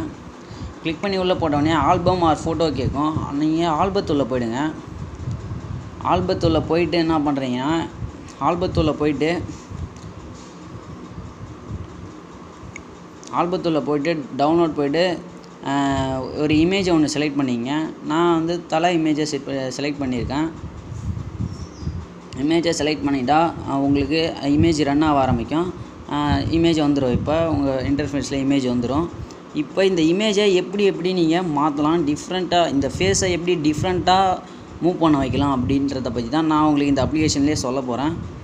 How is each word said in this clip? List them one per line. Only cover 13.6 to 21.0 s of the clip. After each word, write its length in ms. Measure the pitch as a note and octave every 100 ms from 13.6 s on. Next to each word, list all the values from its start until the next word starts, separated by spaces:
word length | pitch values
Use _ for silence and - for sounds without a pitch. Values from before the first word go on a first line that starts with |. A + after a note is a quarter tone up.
| E3 D#3
போயிட்டு 440 | C3 D3 D#3 E3 B2 C3
download 360 | D3 E3+ E3
போயிட்டு, 440 | D3 C#3+ D#3+ F3+ D#3+ - - - - C#3
ஆ, 320 | C#3 C#3 C3+ C3+ C3
ஒரு 360 | B2 A2 D3+
இமேஜை 380 | D#3 E3+ G3 F#3
ஒண்ணு 160 | E3 C#3+
select 200 | C#3 D3+ C#3
பண்ணிக்கங்க. 340 | C3+ A#2+ B2 D3+ D#3+ - D3
நான் 280 | D#3 F3
வந்து 320 | E3 E3 F3 E3+
தலை 300 | D#3+ F3 E3+
இமேஜை 260 | D#3 D3+
செட் 220 | D3+ C#3
ப-, 280 | C3 C3+ C3 B2+
select 280 | C#3+ C#3+
பண்ணியிருக்கேன். 460 | C3 B2 G#2+ C#3 E3 E3 - - - -